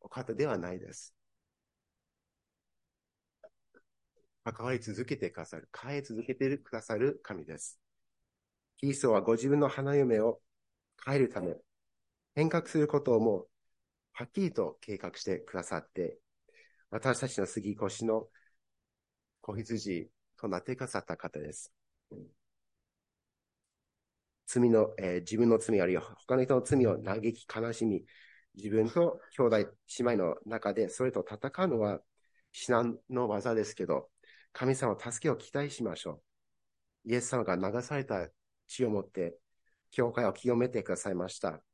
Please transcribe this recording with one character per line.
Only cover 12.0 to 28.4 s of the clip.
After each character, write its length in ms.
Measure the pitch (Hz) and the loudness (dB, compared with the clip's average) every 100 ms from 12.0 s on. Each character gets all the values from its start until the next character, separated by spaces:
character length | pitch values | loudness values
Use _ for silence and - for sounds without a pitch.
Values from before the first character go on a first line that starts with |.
| _ _ _ | _ _ _
変 140 | - 156 | 0 2
革 180 | 165 - | 2 0
す 100 | 160 | 2
る 100 | 147 | 4
こ 140 | 147 | 2
と 120 | 139 | 4
を 60 | 113 | 6
も 200 | 113 98 | 6 2
う 80 | - _ _ _ _ _ _ - | -2 _ _ _ _ _ _ -12
は 80 | |
っ 60 | 120 | -6
き 120 | - | 0
り 100 | 190 | 0
と 260 | - 87 - | 0 -2 -4
計 160 | - 101 | -8 -8
画 200 | 90 - | -6 -8
し 80 | |
て 140 | - 90 | -4 -4
く 160 | - 92 | -4 -8
だ 80 | |
さ 140 | 85 85 | -4 -6
っ 120 | - | -6
て、 280 | 95 85 - _ _ _ _ - _ _ | -4 -4 -6 _ _ _ _ -20 _ _
私 300 | 110 131 123 | -4 0 0
た 100 | 127 | -2
ち 80 | - | -4
の 80 | 95 | -4
杉 260 | - 98 | -4 -6
越 340 | 101 104 - 113 | -4 -4 -2 0
の 220 | 110 110 _ _ _ _ _ _ _ _ _ _ _ | 0 -2 _ _ _ _ _ _ _ _ _ _ _
子 160 | - 104 | -10 -8
羊 520 | 107 113 101 87 - _ _ _ | -6 -6 -4 -6 -6 _ _ _
と 60 | 110 | -4
な 120 | 90 | -4
っ 40 | |
て 140 | - 127 | -4 -6
く 40 | |
だ 60 | 127 | -4
さ 140 | 101 | -6
っ 40 | |
た 120 | - 82 | -6 -8
方 240 | 82 76 | -8 -8
で 120 | 73 | -10
す。 200 | 76 - _ _ _ _ - - _ _ _ _ _ _ _ _ _ _ _ _ _ _ _ _ _ _ _ _ _ - | -12 -16 _ _ _ _ -18 -18 _ _ _ _ _ _ _ _ _ _ _ _ _ _ _ _ _ _ _ _ _ -4
罪 240 | 123 120 | 4 6
の、 240 | 113 107 - | 8 6 2
え 180 | 95 90 | -2 -2
ー、 40 | |
自 160 | 87 107 | -4 2
分 120 | 120 | 6
の 100 | 113 | 6
罪 220 | - 104 | 4 2
あ 60 | 87 | 4
る 60 | |
い 40 | 90 | 2
は 60 | |
他 340 | - - - 131 | -2 -16 0 2
の 80 | |
人 100 | 127 | 4
の 80 | 131 | 2
罪 240 | - 139 120 | 4 4 4
を 100 | 87 | 4
嘆 260 | 95 107 110 | -2 -2 -2
き 120 | 117 - | -4 -8
悲 200 | 110 113 | -6 -4
し 140 | 113 113 | 0 0
み、 180 | 95 - - - - | 0 -4 -20 -20 -20